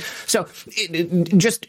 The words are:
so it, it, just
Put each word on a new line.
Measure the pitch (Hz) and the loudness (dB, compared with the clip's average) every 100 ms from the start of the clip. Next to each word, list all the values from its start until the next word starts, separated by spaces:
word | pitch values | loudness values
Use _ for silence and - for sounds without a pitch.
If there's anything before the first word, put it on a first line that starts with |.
| - - - | -4 -10 -4
so | 220 180 - - | -2 -4 -12 -12
it, | 220 185 165 170 | -6 -4 -2 0
it, | 175 165 190 | 0 4 4
just | 220 - | 4 0